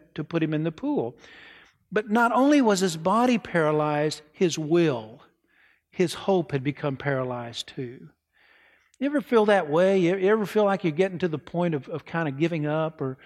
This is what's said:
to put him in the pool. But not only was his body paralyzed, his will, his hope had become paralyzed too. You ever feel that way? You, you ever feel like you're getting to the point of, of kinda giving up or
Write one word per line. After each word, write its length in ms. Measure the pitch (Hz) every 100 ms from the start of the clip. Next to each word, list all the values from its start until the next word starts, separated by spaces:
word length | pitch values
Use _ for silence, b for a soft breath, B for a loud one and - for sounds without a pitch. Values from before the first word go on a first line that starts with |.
| - -
to 80 |
put 200 | 151 165
him 100 | 156
in 100 | 156
the 80 | 160
pool. 460 | 160 277 285 120 - B B B B B B _
But 200 | 185 208
not 200 | 214 233
only 280 | 247 277 294
was 200 | 233 196
his 160 | 190 160
body 400 | 160 214 247 233
paralyzed, 840 | - 170 151 151 151 147 151 147 -
his 260 | - 180 147
will, 600 | 151 170 165 123 110 117 - _ b b b b _
his 240 | - 175
hope 380 | - - 190 160
had 120 | 139
become 340 | 131 143 147 135
paralyzed 720 | 143 135 127 123 117 113 -
too. 420 | - 127 127 160 _ _ b b b b b b b
You 60 | 269
ever 160 | 285
feel 240 | - 226 208
that 240 | 202 156
way? 280 | 151 185 196
You, 200 | 170 190
you 120 | 190
ever 160 | 220 196
feel 200 | 214 202
like 180 | 196
you're 80 | 175
getting 280 | 151 190 180
to 80 | 180
the 120 | 156
point 340 | - 170 175
of, 140 | 151 131
of 180 | 165 -
kinda 260 | 170 165
giving 360 | 135 165 170 147
up 340 | 156 160 -
or 160 | 135 131